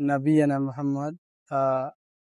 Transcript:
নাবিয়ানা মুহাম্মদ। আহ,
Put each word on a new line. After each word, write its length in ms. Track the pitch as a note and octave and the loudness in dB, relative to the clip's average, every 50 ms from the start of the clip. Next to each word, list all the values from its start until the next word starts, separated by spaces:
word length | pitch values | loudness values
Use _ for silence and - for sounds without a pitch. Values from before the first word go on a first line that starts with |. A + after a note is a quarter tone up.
| C#3+ C#3+ | -2 -2
নাবিয়ানা 480 | C#3+ C3+ C3+ D3+ D#3 D3+ D3 C#3+ C#3 C#3 C#3 | 0 0 2 4 4 4 4 4 2 0 -2
মুহাম্মদ। 460 | C3+ A#2 C#3+ C#3+ C#3 C#3 C#3 C#3+ D3+ E3 - _ _ _ _ _ - | -4 -4 -4 -4 -4 -4 -4 -6 -8 -10 -12 _ _ _ _ _ -6
আহ, 360 | D3 C3+ C3+ C3+ C3 C3 C3 - - _ _ _ _ _ _ | -2 0 0 0 0 -2 -4 -6 -10 _ _ _ _ _ _